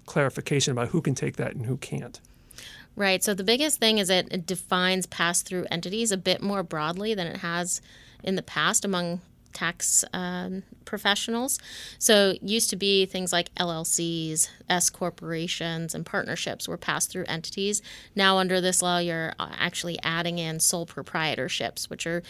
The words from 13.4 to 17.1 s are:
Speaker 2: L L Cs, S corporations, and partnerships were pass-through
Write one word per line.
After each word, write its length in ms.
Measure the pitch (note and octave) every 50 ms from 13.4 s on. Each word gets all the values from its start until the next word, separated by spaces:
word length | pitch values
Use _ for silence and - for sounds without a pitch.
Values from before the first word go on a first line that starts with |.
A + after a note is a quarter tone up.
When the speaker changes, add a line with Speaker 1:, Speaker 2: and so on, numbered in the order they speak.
| F3 - -
Speaker 2:
L 160 | - F3+ F3 E3+
L 120 | D#3+ E3
Cs, 680 | - - - E3+ E3+ E3+ E3 D#3+ D#3+ D#3 D#3 - - - - - -
S 200 | F#3 F3+ F3 -
corporations, 1040 | - - F#3+ F3 E3 - - D#3+ E3 D#3+ E3 F3 - - E3 E3 E3 E3 E3 D#3+ -
and 120 | D#3+ E3
partnerships 600 | - - G3 - - C3+ E3 - F3 G#2 - - -
were 80 | E3+
pass-through 480 | F3 - - D3+ D3 - -